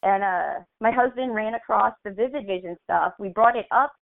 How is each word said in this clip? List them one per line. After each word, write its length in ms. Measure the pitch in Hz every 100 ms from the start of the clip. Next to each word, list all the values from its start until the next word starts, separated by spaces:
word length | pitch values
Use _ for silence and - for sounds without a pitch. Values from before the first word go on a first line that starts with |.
And, 220 | 190 196
uh, 400 | 196 180 151 143 - _
my 100 | 220
husband 460 | 240 247 240 254 220
ran 180 | 214
across 400 | 233 - 214 208 -
the 80 | 208
Vivid 380 | 190 247 285 202
Vision 280 | 185 185 170
stuff. 320 | - 175 165 -
We 80 | 196
brought 260 | 185 226 240
it 120 | -
up 240 | 240 285 _